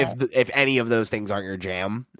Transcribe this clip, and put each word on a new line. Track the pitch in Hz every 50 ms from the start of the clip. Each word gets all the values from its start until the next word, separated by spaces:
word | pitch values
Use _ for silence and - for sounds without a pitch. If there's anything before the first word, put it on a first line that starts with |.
| 139 120
if | - 123
the, | 131 120
if | - 131 120 - -
any | 139 139 135 135 127
of | 117 117
those | 120 113 110 -
things | - 107 104 98
aren't | 101 101 95
your | 95 98 92
jam, | 87 95 90 90 92 98 107 117 127 - _